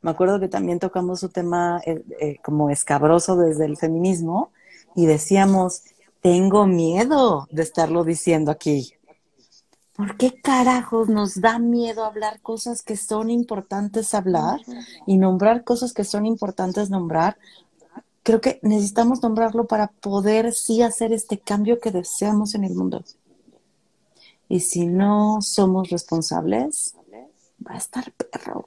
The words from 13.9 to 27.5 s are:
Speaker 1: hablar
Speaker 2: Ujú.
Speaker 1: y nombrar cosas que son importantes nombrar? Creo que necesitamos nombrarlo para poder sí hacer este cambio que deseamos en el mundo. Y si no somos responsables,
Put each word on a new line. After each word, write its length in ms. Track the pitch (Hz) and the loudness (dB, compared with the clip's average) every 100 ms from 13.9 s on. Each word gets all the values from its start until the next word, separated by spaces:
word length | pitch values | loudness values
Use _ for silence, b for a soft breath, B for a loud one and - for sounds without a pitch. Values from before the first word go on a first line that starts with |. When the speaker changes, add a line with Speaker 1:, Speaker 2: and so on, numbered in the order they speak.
| 214 214 | -4 -2
Speaker 1:
hablar 480 | 208 185 175 156 277 - | -2 0 0 0 -4 -8
Speaker 2:
Ujú. 120 | 240 240 B - | -16 -16 B 2
Speaker 1:
y 100 | 190 | 4
nombrar 480 | 190 185 202 240 240 | 4 4 4 2 0
cosas 260 | 240 247 | -2 -2
que 120 | - 196 | -4 -4
son 200 | 208 214 | -2 -2
importantes 640 | 226 202 - 185 185 208 | -2 -4 -4 -4 -2 -2
nombrar? 480 | 196 170 160 175 - b b b _ _ - _ _ | -2 -2 0 0 -2 b b b _ _ -20 _ _
Creo 160 | - 226 | 0 2
que 180 | 262 262 | 2 -2
necesitamos 600 | 220 214 202 202 233 247 | 0 2 0 0 0 0
nombrarlo 460 | 240 220 226 226 233 | -2 0 0 0 -2
para 200 | 220 208 | 0 -2
poder 680 | _ 202 202 202 220 233 | _ -4 -2 2 2 0
sí 280 | 226 - 220 | -4 -2 2
hacer 300 | 233 226 226 | 2 0 -2
este 260 | 220 - 202 | -2 -4 -8
cambio 420 | - 208 208 233 | -4 -2 2 0
que 120 | 226 | 0
deseamos 640 | 185 175 - 208 208 208 214 | -4 -6 -4 0 0 -2 -4
en 80 | |
el 120 | 190 180 | -4 -2
mundo. 280 | 185 - - - _ _ _ _ _ _ _ _ _ b b b _ | -4 -4 -12 -20 _ _ _ _ _ _ _ _ _ b b b _
Y 140 | 185 | -2
si 240 | 170 180 175 | -2 -2 0
no 520 | 180 202 208 208 214 | 2 2 2 2 0
somos 480 | 202 - 190 185 185 | -2 2 2 2 -2
responsables, 1040 | 175 - 165 156 165 160 214 285 302 - - _ 214 277 _ _ | -6 -2 -2 -2 -4 -2 -2 -2 -4 -8 -10 _ -20 -20 _ _